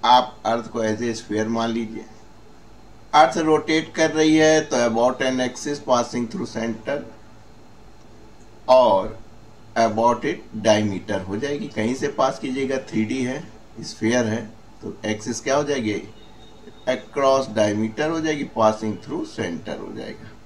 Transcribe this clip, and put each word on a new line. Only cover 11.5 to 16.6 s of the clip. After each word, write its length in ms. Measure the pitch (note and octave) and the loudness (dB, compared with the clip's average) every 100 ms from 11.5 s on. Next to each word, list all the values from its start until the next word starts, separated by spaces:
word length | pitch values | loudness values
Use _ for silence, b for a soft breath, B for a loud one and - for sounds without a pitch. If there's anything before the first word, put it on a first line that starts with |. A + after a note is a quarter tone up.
| D3 - | -6 -6
कहीं 260 | - A2 | -4 -2
से 140 | C3 C#3+ - | -2 -4 0
पास 200 | C3+ C3+ | 0 0
कीजिएगा, 400 | C#3 B2+ C3+ C3 - | -6 -4 -2 -4 -4
थ्री 160 | A2+ | -2
डी 180 | A2 C3 | -2 -2
है, 180 | B2+ C#3 - - - - | -4 -6 -10 -20 -20 -16
स्फीयर 440 | - - A2 B2 A2+ | -16 -4 0 2 0
है, 140 | A2+ - - - - | -2 -6 -16 -20 -16
तो 140 | - - G2+ | -14 -10 -6
एक्सिस 340 | A2 - A#2 | -6 -6 -8
क्या 160 | - C#3 | -2 0
हो 80 | |
जाएगी, 300 | C#3+ C#3+ A2 G2+ - - - - - - | 0 -2 -2 -4 -8 -18 -20 -20 -20 -20